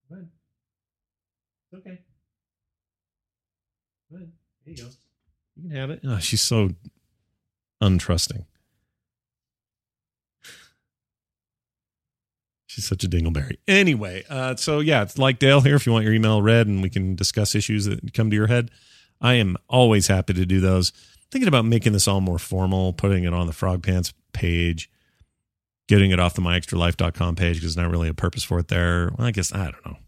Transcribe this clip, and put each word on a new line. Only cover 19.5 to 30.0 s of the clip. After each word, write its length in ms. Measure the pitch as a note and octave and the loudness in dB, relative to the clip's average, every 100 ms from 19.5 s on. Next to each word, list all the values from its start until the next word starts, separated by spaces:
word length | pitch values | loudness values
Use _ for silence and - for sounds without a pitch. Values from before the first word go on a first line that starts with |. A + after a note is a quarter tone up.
| F2+ _ | -2 _
always 400 | B2+ B2 G#2+ F#2 | 4 6 4 2
happy 260 | F#2+ - | 0 0
to 120 | F2+ F#2 | -2 2
do 160 | F#2+ | 2
those. 320 | F#2 F#2 F2+ - - _ _ | 4 2 0 -6 -20 _ _
Thinking 200 | C4+ A3+ | -2 2
about 160 | C3+ A2+ | 2 2
making 280 | A#2 A2 | 2 2
this 140 | G#2 G2+ | 0 0
all 140 | G2 | 0
more 180 | F#2 F2 | 0 -4
formal, 540 | - F#2 F#2 F#2+ F#2 | -4 -4 0 0 -2
putting 320 | F2 G2 F#2+ F2+ | -2 0 0 0
it 80 | |
on 140 | F2 E2+ | -2 -4
the 60 | |
Frog 300 | D#2+ F#2+ F2+ | -4 -4 -2
Pants 300 | F2+ F#2 F2 - _ | -2 -2 -2 -10 _
page, 560 | - F2+ E2+ E2+ E2 - _ _ _ _ _ _ _ _ _ - | -6 -2 0 -2 -4 -10 _ _ _ _ _ _ _ _ _ 2
getting 240 | G2+ G2 | 4 6
it 80 | F#2 | 4
off 160 | F2 - | 2 0
the 60 | |
my 140 | F2 F2 | -2 -2
extra 220 | - F2+ | -2 -2
life 180 | E2+ E2 | 0 0
dot 200 | E2+ - | -4 -2
com 200 | F2 E2+ | -4 0
page 220 | F2 E2 | -2 -2
'cause 180 | E2 D#2+ | -4 -4
there's 20 | |
not 140 | F2 | -2
really 160 | E2+ E2 | -2 -4
a 60 | |
purpose 300 | D2 F2 - | -2 -4 -4
for 160 | - F2 | -4 -4
it 100 | E2 | -2
there. 420 | F2+ F2 E2+ F2 - | 0 0 0 -2 -4
Well, 100 | A#2+ | -4
I 40 | |
guess, 220 | G2+ F2 | -4 -6
I 180 | G2 E2+ | -6 -8
don't 140 | - - | -10 -18
know. 120 | - | -18